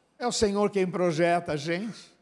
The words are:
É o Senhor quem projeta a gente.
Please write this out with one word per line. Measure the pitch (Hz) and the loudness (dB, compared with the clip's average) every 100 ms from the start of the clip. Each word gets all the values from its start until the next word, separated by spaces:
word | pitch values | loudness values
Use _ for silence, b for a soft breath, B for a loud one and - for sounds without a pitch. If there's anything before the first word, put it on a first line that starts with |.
| _ - | _ -6
É | 247 | -4
o | |
Senhor | - 214 196 208 | 0 0 2 0
quem | 202 185 | 2 0
projeta | 175 180 156 170 175 170 | 2 0 2 2 2 0
a | 156 | -6
gente. | 151 170 220 - - _ | -4 -4 -6 -12 -18 _